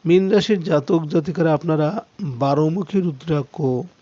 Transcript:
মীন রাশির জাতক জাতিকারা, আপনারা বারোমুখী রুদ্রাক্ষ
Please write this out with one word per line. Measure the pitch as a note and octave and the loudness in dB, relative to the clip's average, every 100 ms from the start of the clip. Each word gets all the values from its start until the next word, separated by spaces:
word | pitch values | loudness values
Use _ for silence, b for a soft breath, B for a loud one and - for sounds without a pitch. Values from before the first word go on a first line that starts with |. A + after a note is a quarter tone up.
| E3 | 4
মীন | F3+ F#3+ | 4 4
রাশির | G3+ - G3+ | 2 2 -2
জাতক | D#3+ D3+ C#3 E3+ D3+ | 2 -2 2 0 2
জাতিকারা, | E3 D3+ E3 E3 | -2 -2 0 0
আপনারা | D3+ E3+ D#3 D3+ G3+ - - | 0 0 0 0 -4 -10 -10
বারোমুখী | F3 A#2+ C#3 C#3+ D#3 F3+ E3+ G3 | -8 -2 0 2 0 -2 -2 -2
রুদ্রাক্ষ | F3 C3+ D#3+ D3+ C3+ - C#3 B2 F3+ _ | -2 -6 -4 -4 -4 -4 -2 -2 -6 _